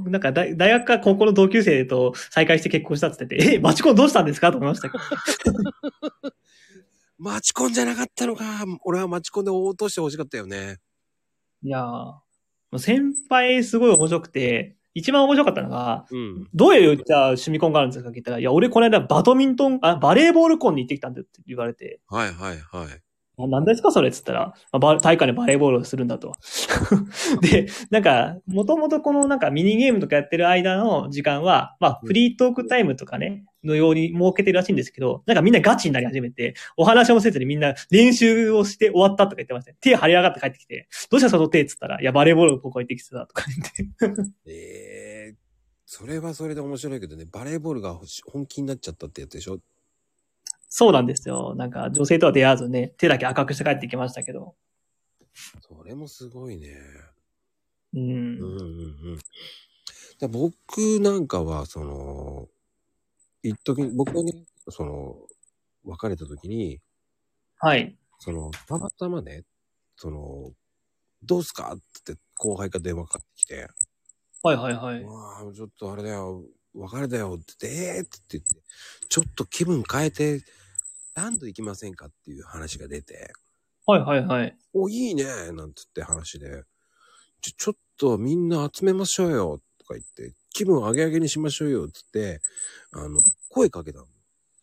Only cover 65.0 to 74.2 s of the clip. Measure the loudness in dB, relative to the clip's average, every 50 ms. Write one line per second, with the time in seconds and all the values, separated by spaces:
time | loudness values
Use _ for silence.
65 | -14 -16 -18 -20 -20 _ _ _ _ _ _ _ _ _ _ _ _ -18 -14 -10
66 | -10 -8 -8 -10 -12 -16 -18 -16 -14 -12 -10 -8 -8 -8 -10 -14 _ _ _ _
67 | _ _ _ _ _ _ _ _ _ _ _ _ 0 2 2 0 0 -4 -10 _
68 | _ _ _ _ -14 -12 -10 -10 -10 -12 -14 -16 -12 -12 -10 -10 -10 -12 -12 _
69 | -10 -8 -8 -10 -10 -14 -16 -20 -20 _ _ _ _ _ _ _ _ _ _ _
70 | -14 -14 -14 -14 -14 -16 -16 -16 -18 -20 -20 _ _ _ _ _ _ _ _ _
71 | _ _ _ _ -6 -4 -4 -4 -4 -6 -12 -14 -14 -14 -14 -16 -20 _ _ -20
72 | _ -18 -18 -18 _ _ _ -8 -8 -6 -6 -6 -8 -8 -8 -8 -8 -8 -8 -8
73 | -10 -12 -14 -16 -18 _ _ -8 -8 -8 -8 -12 -16 -14 _ -12 -12 -12 _ _
74 | _ _ _ _